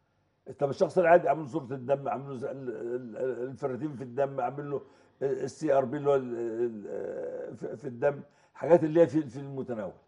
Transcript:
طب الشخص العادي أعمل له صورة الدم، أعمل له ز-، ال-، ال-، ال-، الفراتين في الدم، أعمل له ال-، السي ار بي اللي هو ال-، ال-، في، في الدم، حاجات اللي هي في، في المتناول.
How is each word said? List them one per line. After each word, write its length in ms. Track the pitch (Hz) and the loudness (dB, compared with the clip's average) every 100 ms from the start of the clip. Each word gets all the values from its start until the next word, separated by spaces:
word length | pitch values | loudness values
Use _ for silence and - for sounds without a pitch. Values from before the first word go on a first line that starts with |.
| _ _ _ _ - - | _ _ _ _ -18 -2
طب 100 | 139 | -2
الشخص 280 | - 180 185 | 2 2 4
العادي 300 | 170 175 151 | 8 8 8
أعمل 140 | 147 | 0
له 60 | 151 | -2
صورة 160 | 160 | -6
الدم، 440 | 123 135 123 139 135 | -6 -8 0 0 0
أعمل 220 | 120 139 | -4 -6
له 60 | 131 | -8
ز-، 60 | |
ال-، 260 | 135 135 127 | -8 -6 -8
ال-، 480 | 110 117 127 123 104 | -6 -6 -6 -8 -4
ال-، 320 | 131 117 131 | -4 -2 -6
الفراتين 440 | 131 139 123 151 127 | -6 -6 -4 -6 -8
في 80 | |
الدم، 360 | 123 120 139 135 | -8 -2 -2 -2
أعمل 320 | 120 143 143 | -4 -4 -6
له 100 | 139 - - _ _ | -8 -8 -18 _ _
ال-، 220 | 135 123 | -2 -2
السي 300 | 131 - 156 | -4 -4 2
ار 120 | 135 127 | 4 4
بي 120 | 147 | 0
اللي 120 | 143 | 2
هو 60 | 139 | 2
ال-، 200 | 123 117 | 2 -4
ال-، 1200 | 117 113 120 110 98 - - - - - - 117 | -4 -2 -2 -2 -8 -8 -6 -6 -8 -8 -10 -10
في، 200 | - - | -10 -10
في 100 | 143 | -10
الدم، 340 | 117 143 139 - _ _ | -2 -2 -2 -10 _ _
حاجات 300 | - 139 170 | -10 6 6
اللي 180 | 156 160 | 6 6
هي 60 | 165 | 6
في، 140 | 147 143 | 6 -2
في 100 | 127 | -6
المتناول. 540 | 139 135 123 110 95 - | -8 -8 -6 -6 -6 -10